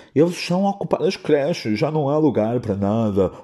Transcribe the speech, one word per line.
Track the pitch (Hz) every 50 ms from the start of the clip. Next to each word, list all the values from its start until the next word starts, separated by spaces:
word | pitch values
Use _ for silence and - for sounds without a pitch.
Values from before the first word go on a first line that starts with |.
| - - -
"Eles | 139 160 175 170
estão | - - - 175 185 202 196
a |
ocupar | 196 196 - 156 - -
as | 147 190 190
creches, | - - - 151 143 135 160 170 - - 113 107 104
já | 156 143
não | 156 156 139 139
há | 147 156
lugar | 156 143 98 110 107 113 120 123
para | 117 104 98
nada. | 101 98 98 107 117 113 107 95 98 92 85 - -